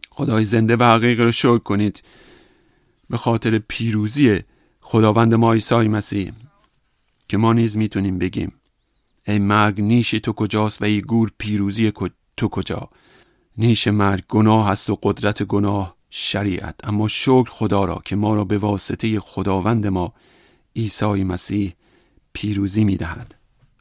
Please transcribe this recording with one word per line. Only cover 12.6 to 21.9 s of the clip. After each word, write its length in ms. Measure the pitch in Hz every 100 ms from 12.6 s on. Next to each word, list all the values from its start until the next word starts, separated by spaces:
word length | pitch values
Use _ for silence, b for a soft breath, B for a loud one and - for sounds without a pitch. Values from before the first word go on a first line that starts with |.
| - 82 - b b b b b b -
نیش 300 | 113 110 104
مرگ 360 | 104 101 95 -
گناه 420 | 107 107 110 104
است 200 | 95 -
و 80 | 101
قدرت 400 | 101 98 104 104
گناه 540 | 101 101 101 101 90 _ _
شریعت، 640 | - - 98 101 90 - -
اما 240 | - 104 107
شکر 420 | - 131 127 120
خدا 340 | - 107 101
را 180 | 92 87
که 120 | - 101
ما 180 | 104
را 100 | 107
به 140 | 95 104
واسطهٔ 640 | 104 101 - 95 113 107
خداوند 640 | - - 98 95 101 117 104
ما 280 | 92 87 - b b b b b -
عیسی 480 | 107 - 107 101
مسیح 500 | 95 90 - 104 98 - _